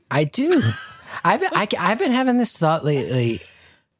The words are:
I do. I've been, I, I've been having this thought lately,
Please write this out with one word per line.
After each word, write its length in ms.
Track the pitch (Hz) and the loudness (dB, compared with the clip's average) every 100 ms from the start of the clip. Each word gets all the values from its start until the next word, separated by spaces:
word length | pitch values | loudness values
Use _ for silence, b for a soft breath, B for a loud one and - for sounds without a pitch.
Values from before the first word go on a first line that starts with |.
| _ | _
I 140 | 139 | -2
do. 380 | 151 - 311 330 110 B B B B B | 0 0 2 2 2 B B B B B
I've 160 | 170 240 | 0 2
been, 100 | 370 | 0
I, 160 | - 208 - | 0 -2 -2
I've 200 | 185 226 | 0 0
been 140 | 359 | 0
having 260 | 247 262 247 | 2 2 2
this 200 | 226 - | 0 0
thought 260 | 160 165 | 0 0
lately, 560 | 143 143 90 127 117 110 - b b b _ | 0 -2 0 0 0 -2 -8 b b b _